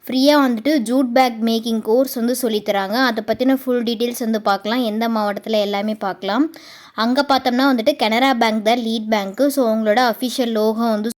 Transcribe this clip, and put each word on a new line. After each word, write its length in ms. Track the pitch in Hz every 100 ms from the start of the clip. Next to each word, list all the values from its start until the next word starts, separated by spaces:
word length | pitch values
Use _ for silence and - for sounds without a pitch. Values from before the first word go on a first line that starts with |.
| -
ஃப்ரீயா 280 | 254 269 294
வந்துட்டு 280 | 269 233 269 311 220
ஜூட் 240 | 262 262 240
பேக் 200 | 254 226 226
மேக்கிங் 320 | 226 233 226 214
கோர்ஸ் 280 | 226 262 254
வந்து 140 | 233 247
சொல்லித் 240 | 247 214 202
தராங்க. 280 | 202 190 220 262
அதை 120 | 226 214
பத்தின 280 | 220 254 269
ஃபுல் 240 | 262 247 233
டீட்டெயில்ஸ் 360 | 226 240 240 226
வந்து 140 | 220 214
பார்க்கலாம். 340 | 196 208 240 233
எந்த 180 | 208 233 226
மாவட்டத்துல 460 | 208 202 220 214 202
எல்லாமே 260 | 202 208 220
பார்க்கலாம். 400 | 202 180 190 214 320 - - - - -
அங்க 220 | 226 254 277
பார்த்தோம்னா 380 | 262 262 247 277
வந்துட்டு 220 | 254 220 302
கனரா 280 | 220 226 269 247
பேங்க் 240 | 226 220 208
தான் 160 | 247 226
லீட் 200 | 226 214
பேங்க்கு. 320 | 220 196 190 285 277
So, 60 | 233
அவங்களோட 320 | 220 214 214 247
அஃபிஷியல் 420 | 214 247 233 240 220
லோகோ 240 | 220 220 233 214
வந்து 200 | 214 -